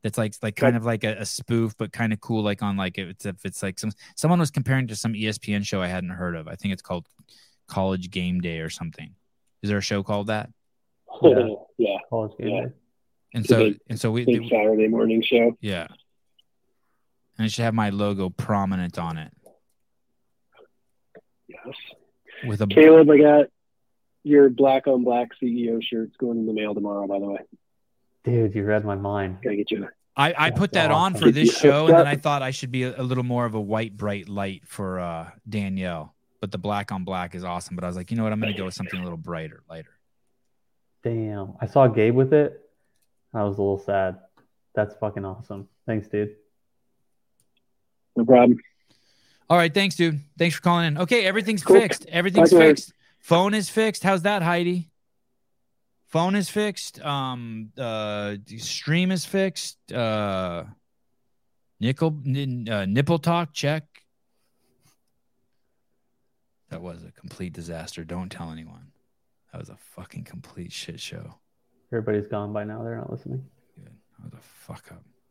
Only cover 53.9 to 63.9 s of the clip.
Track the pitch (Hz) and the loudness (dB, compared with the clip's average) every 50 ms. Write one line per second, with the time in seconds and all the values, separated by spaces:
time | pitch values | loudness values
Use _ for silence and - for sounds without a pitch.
53.9 | 196 - - 190 196 185 160 202 208 196 170 170 175 175 175 175 180 180 165 _ | -2 -2 0 0 0 2 0 0 0 0 0 0 0 0 0 -2 -2 -4 -6 _
54.9 | _ _ _ _ _ _ _ _ _ _ _ _ _ _ _ _ _ _ _ _ | _ _ _ _ _ _ _ _ _ _ _ _ _ _ _ _ _ _ _ _
55.9 | _ _ _ _ - 160 170 185 196 208 185 - - 208 208 214 185 - - - | _ _ _ _ -2 0 0 2 0 -2 -2 -2 -2 -2 -2 -2 -4 -8 -14 -16
56.9 | - - - 151 143 139 135 131 127 123 120 117 110 110 110 107 _ - 131 117 | -16 -10 -6 -6 -4 -4 -4 -6 -8 -8 -10 -10 -10 -12 -12 -14 _ -10 -8 -6
57.9 | 110 110 107 107 104 104 104 101 101 101 104 - 107 113 - - - - - 147 | -6 -6 -6 -6 -6 -6 -6 -6 -8 -10 -12 -16 -16 -14 -10 -10 -10 -8 -4 -2
58.9 | 156 175 185 180 190 175 - - - 196 190 190 - - - - - _ _ - | 0 0 2 0 -2 -4 -4 -4 -2 -2 -2 -2 -4 -8 -12 -12 -14 _ _ -10
59.9 | - 123 117 110 110 107 104 101 95 95 92 90 85 85 85 104 101 _ _ _ | -6 -4 -2 -2 -2 -2 -2 -2 -2 -4 -4 -4 -6 -8 -10 -12 -18 _ _ _
60.9 | _ _ _ _ _ _ _ _ _ _ _ _ _ _ _ _ _ _ 104 120 | _ _ _ _ _ _ _ _ _ _ _ _ _ _ _ _ _ _ -4 -4
61.9 | 131 - 165 160 151 147 127 131 131 139 143 135 123 123 113 113 113 101 98 95 | -2 0 -2 -2 -2 -2 -4 -2 -2 -2 -2 -4 -6 -6 -6 -4 -2 -2 0 0
62.9 | 101 127 143 147 170 160 - 170 170 170 170 - _ - - 139 151 156 - _ | 0 0 2 2 0 0 2 0 0 0 -2 -4 _ -4 -4 -2 -2 -4 -8 _